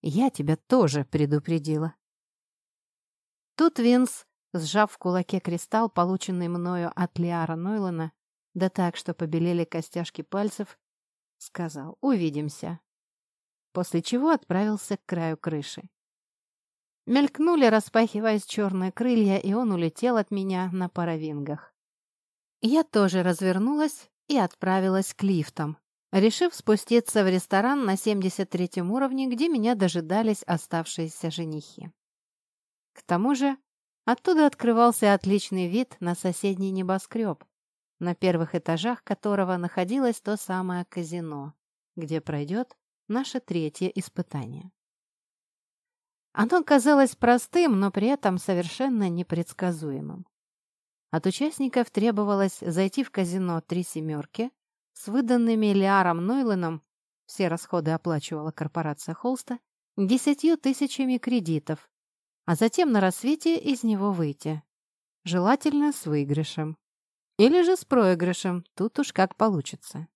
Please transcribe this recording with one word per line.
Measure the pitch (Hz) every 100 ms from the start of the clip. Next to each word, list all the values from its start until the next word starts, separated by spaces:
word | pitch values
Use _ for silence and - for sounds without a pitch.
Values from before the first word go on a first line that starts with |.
"Я | 151 151 262
тебя | - 147 156
тоже | _ 254 170 143
предупредила". | 139 156 147 147 143 165 147 151 160 - _ _ _ _ _ _ _ _ _ _ _ _ _ _ _ -
Тут | 330 320
Винс, | 233 247 254 - - _ _
сжав | 180 160 190 214
в | -
кулаке | 185 180 180 190
кристалл, | - 170 - 220 226
полученный | - 175 185 - 180 170
мною | 175 175 170 170 -
от | 180 -
Лиара | 170 170 160 165
Нойлана, | 175 214 190 170 165 _ _ _ _
да | 185 185
так, | - 175 -
что | - 170
побелели | 165 165 170 175
костяшки | 165 165 160 175 170 -
пальцев, | - 190 208 - 202 - _ _ _ _ _ _
сказал: | - - 170 147 143 -
"Увидимся". | 269 240 165 147 151 - 170 170 _ _ _ _ _ _ _ _ _
После | - 180 165
чего | - 240 294
отправился | 311 _ 180 214 208 - 202
к | -
краю | 175 165 156
крыши. | - 156 143 - 185 _ _ _ _ _ _ _ _ _ _ _ -
Мелькнули, | 247 285 - 311 349 247
распахиваясь, | 214 - - 226 208 220 214 -
чёрные | - 202 190 185
крылья, | - 240 233 208 190
и | -
он | 208 247
улетел | 185 165 - 240 233
от | 196
меня | 202 190 185 185
на | 180 180
паровингах. | - 170 160 156 147 143 147 - _ _ _ _ _ _ _ _ _
Я | 220 302 320
тоже | 220 196 185
развернулась | 180 170 185 185 220 294 302 - - _ _
и | 285
отправилась | 185 - 185 190 190 190 196
к | -
лифтам, | 196 185 151 - 151 156 _ _ _
решив | 190 214 220 359 -
спуститься | - 214 - 233 233 220 190
в |
ресторан | 185 - 196 208 285
на | 233 190
семьдесят | - 208 185 - 190
третьем | 175 180 - 175
уровне, | 233 269 262 269
где | 240 330
меня | 285 214 233
дожидались | 190 170 160 190 220 208
оставшиеся | - 170 - 165 160 - 160 - 165
женихи. | 156 165 156 151 - 165 _ _ _ _ _ _ _ _ _ _
К | -
тому | - 175 226 277
же | 277 269 _ _ _ _ -
оттуда | 247 - 330 302
открывался | - 233 226 240 233 208
отличный | 202 185 202 - 190 180
вид | 202 254 -
на | 175 175
соседний | 185 175 202 185 190
небоскрёб, | 190 185 190 - 226 214 156 - _ _ _ _ _
на | 175 175
первых | 190 170 165 170
этажах | - 165 202 247
которого | - 208 214 202 185 185
находилось | 175 - 180 254 254 226
то | - 208
самое | - 185 185 180 180
казино, | - 165 175 165 147 139 - _ _ _ -
где | 156 160
пройдёт | 151 151 147 196 254 _ _ _ _
наше | 220 269 262
третье | - 170 156 - 185
испытание. | - - - 175 147 113 139 185 _ _ _ _ _ _ _ _ _ _ _ _ _ _ _ _
Оно | - 220 349
казалось | 311 285 247 285 262 -
простым, | 240 240 - 349 339 202
но | 196
при | 196 214
этом | 277 208 185
совершенно | - 180 175 - 269 240 190
непредсказуемым. | 170 180 165 170 - 185 165 151 135 147 - 180 _ _ _ _ _ _ _ _
От | 160 190
участников | - 294 - 269 247 233
требовалось | - 220 208 208 202 196 -
зайти | - 165 190 233
в | 254
казино | - 180 185 180 165
"Три | - 175
семёрки" | 175 160 156 151 143 - 240 _ _ _ _
с | - -
выданными | 226 240 247 233 226 214
Лиаром | 196 196 196 180 170 180
Нойленом – | 262 247 196 170 160 _ _ _ _ _
все | - 185
расходы | 170 - 180 160
оплачивала | 160 - 156 - 156 156
корпорация | - 151 - 156 147 -
Холста – | 165 240 262 - 247 _ _ _ -
десятью | 196 247 - 285 311 330
тысячами | 269 269 285 - 262 254
кредитов, | - 240 165 156 - 156 _ _ _ _ _ _ -
а | 165
затем | 226 - 339
на | 220
рассвете | 190 180 240 311 330 330
из | - 262
него | 226 208 202
выйти. | 185 156 143 156 156 _ _ _ _ _ _
Желательно | 180 175 185 277 311 285 294
с | 277 -
выигрышем. | 151 143 143 156 - 156 160 _ _ _ _ _ _
Или | 220 349
же | 349 370
с | -
проигрышем, | 254 196 175 175 180 190 180 170
тут | - 208 -
уж | 277
как | - 190 -
получится. | 220 180 - - - - 165